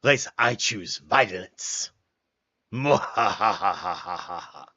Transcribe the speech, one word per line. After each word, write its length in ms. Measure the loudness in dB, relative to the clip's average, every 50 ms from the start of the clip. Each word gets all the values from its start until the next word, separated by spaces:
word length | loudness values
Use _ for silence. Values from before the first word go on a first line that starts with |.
Lace, 260 | 6 4 4 4 2 -8 -2 0
I 160 | 0 0 0
choose 420 | 0 -2 -4 -4 -4 -6 -10 -10 -12
violence. 920 | -6 2 4 4 4 4 2 -8 -10 -10 _ -12 -10 -8 -8 -8 -8 -10 _ _ _ _ _ _ _ _ _ _ _ _ _ _ _ _
<laughs> 1900 | -8 -4 2 4 4 4 4 -2 0 2 2 2 2 2 2 2 2 2 0 0 0 0 -4 -6 -6 -6 -8 -10 -10 -10 -10 -10 -10 -12 -12 -14 -20 -20 -20 -20 _